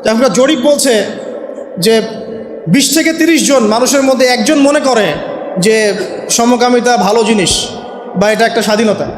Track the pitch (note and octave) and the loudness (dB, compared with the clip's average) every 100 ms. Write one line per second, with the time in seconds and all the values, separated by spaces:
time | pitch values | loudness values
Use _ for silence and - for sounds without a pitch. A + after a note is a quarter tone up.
0 | G#3+ A3+ C4 F#3 C4+ D4+ C4 C#4+ C4+ A3 | 0 2 2 2 2 2 2 2 2 0
1 | - - - - - - - - F3+ A3+ | 0 -8 -12 -12 -12 -14 -12 -4 0 0
2 | G3 - - - - - E3 C4 C#4 D4+ | 0 -10 -12 -12 -14 -10 0 0 2 0
3 | E4 D#4+ D#4+ D#4+ G#3+ C4+ G#3+ A3 B3 C#4+ | 0 0 2 2 2 2 2 0 2 2
4 | C4+ B3 B3+ B3 G#3+ D4+ C#4 D4+ C#4 A#3 | 2 2 2 2 2 2 4 2 2 2
5 | F#3+ C#3+ - - - - F#3 A3 G#3+ F#3+ | 0 -2 -8 -10 -8 -2 2 2 0 -2
6 | F#3 - - - A#3 B3 B3 B3 A#3 A#3+ | -6 -8 -4 0 2 2 2 2 2 2
7 | F#3+ A3+ G#3+ A3 E3 - - - - - | 2 2 2 2 0 -2 -6 -10 -14 -14
8 | - - G#3 G#3+ A3+ A#3 G#3+ G#3+ A3 F3 | -8 -2 0 2 0 0 0 0 2 0
9 | C#3+ | -4